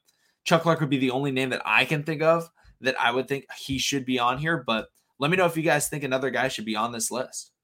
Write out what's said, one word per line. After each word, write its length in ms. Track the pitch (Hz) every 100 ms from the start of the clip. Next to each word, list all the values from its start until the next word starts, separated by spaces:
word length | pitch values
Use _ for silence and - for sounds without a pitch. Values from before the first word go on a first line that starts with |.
| _ _ _ _
Chuck 180 | - 165
Clark 180 | 165 160
would 100 | 147
be 80 | 135
the 120 | 131
only 220 | 127 143
name 180 | 131 131
that 120 | 120
I 200 | - 110
can 200 | 131 151
think 180 | 151 151
of 260 | 156 165 165 _ _ _
that 200 | 127 -
I 100 | 120
would 160 | 127 131
think 200 | 139 - -
he 200 | - 131
should 260 | - 139
be 140 | 127 127
on 200 | 120 131
here. 240 | 160 165 160
But 220 | 110 - _ _ -
let 120 | 139
me 60 | 185
know 100 | 175
if 100 | 160
you 60 |
guys 260 | 160 147 -
think 160 | 147
another 260 | 139 131 131
guy 180 | 120 131
should 160 | 123
be 120 | 110 107
on 160 | 117
this 180 | 117 -
list. 400 | 113 127 - - _